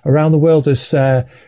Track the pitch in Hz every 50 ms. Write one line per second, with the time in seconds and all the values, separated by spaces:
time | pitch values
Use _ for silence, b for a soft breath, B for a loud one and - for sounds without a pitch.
0 | B 131 135 151 156 160 160 151 151 165 160 156 131 147 135 - - - 160 139
1 | 135 135 131 127 127 b b b b